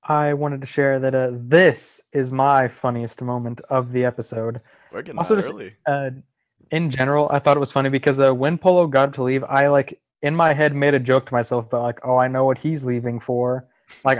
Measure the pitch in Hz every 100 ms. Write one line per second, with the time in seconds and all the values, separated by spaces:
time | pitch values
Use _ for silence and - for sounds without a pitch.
0 | - 151 147 143 147 139 135 - 139 135
1 | 131 131 127 123 120 160 180 127 - -
2 | _ 143 131 131 139 139 127 - 127 120
3 | 117 - 123 123 120 117 - 135 123 123
4 | 123 120 113 113 113 117 - _ _ -
5 | 156 156 170 214 131 202 98 - - 139
6 | 135 131 - _ _ _ - 156 165 131
7 | 131 147 151 139 151 143 139 139 135 135
8 | 147 135 135 127 139 170 185 180 170 135
9 | 139 139 127 135 131 139 143 143 127 -
10 | _ - 143 160 165 143 151 143 143 139
11 | 123 131 131 120 117 123 113 120 120 117
12 | - 127 127 131 131 127 156 156 127 123
13 | 120 120 - 123 123 127 - _ _ -
14 | 135 127